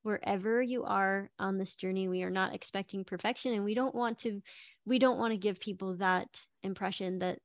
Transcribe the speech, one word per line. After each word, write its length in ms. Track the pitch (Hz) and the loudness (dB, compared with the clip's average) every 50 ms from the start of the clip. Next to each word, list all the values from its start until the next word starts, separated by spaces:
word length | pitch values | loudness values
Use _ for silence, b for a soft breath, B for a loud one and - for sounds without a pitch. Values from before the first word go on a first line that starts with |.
wherever 580 | _ 214 208 - - - 202 190 185 220 226 240 | _ -2 -2 0 0 0 0 0 2 2 2 2
you 220 | 262 240 254 240 | 2 2 0 -2
are 480 | - - 202 196 196 190 196 196 196 - _ - | -2 0 2 2 4 4 2 0 -2 -6 _ -4
on 200 | 196 190 196 190 | -2 -2 0 -2
this 180 | 190 - - | -2 -4 -6
journey. 320 | - - 185 190 190 190 185 | -6 -4 -2 0 0 0 0
We 160 | 180 185 180 | 0 0 -2
are 60 | 185 | 0
not 240 | 185 190 190 - - | 0 0 0 0 -2
expecting 500 | 190 - - - 196 190 - - 196 190 | -8 -10 -6 -6 -6 -6 -4 -6 -8 -6
perfection, 480 | - 190 180 - 220 247 - - 262 | -6 -6 -2 -2 -2 -2 -2 -2 -2
and 100 | 233 208 | 0 0
we 120 | 202 208 214 | 0 0 0
don't 200 | 240 262 262 - | 0 0 0 0
want 240 | 233 240 233 226 - | 0 -2 -2 -2 -4
to, 240 | - 233 208 202 B B B B B B B B _ | -6 -6 -6 -6 B B B B B B B B _
we 140 | 208 254 247 | 2 4 6
don't 200 | 262 254 247 262 | 6 6 6 4
want 140 | 226 226 | 2 0
to 40 | 220 | 0
give 240 | 196 185 208 190 190 | 2 0 -2 -2 -2
people 360 | - 214 190 185 190 185 185 | -6 -8 -6 -6 -6 -6 -4
that 480 | 175 196 185 185 180 - - - - - _ _ _ | 2 4 4 4 4 2 -4 -12 -20 -20 _ _ _
impression 580 | - 190 185 - 196 185 196 - 202 185 185 180 | -6 -6 -4 -2 -2 -4 -2 -2 -4 -4 -2 0
that 180 | 185 180 - - | -2 -2 -2 -4